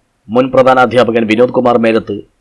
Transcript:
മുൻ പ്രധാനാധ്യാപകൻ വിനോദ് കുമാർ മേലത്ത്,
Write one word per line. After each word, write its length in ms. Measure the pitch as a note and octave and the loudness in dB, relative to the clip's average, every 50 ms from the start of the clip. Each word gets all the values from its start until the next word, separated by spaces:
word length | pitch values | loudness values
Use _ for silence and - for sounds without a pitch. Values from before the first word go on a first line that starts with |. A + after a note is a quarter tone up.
| _ _ _ _ _ - G#2+ | _ _ _ _ _ -6 -2
മുൻ 100 | B2 C3 C3 B2+ | -2 -2 0 2
പ്രധാനാധ്യാപകൻ 720 | C3 B2+ C3 C3 C3 B2+ A#2 A2 B2+ A#2 A2 A2+ A#2 A2+ G#2 | 0 2 2 2 2 2 0 2 2 2 2 2 0 0 0
വിനോദ് 260 | A2 A2 B2 B2 B2 | 0 0 0 0 0
കുമാർ 200 | B2+ B2 A#2+ A#2 A#2 A#2 | -2 0 0 0 0 0
മേലത്ത്, 320 | A2+ A2 A2 G2+ - G2+ G#2 - _ _ _ | 0 -2 -2 -4 -6 -10 -12 -12 _ _ _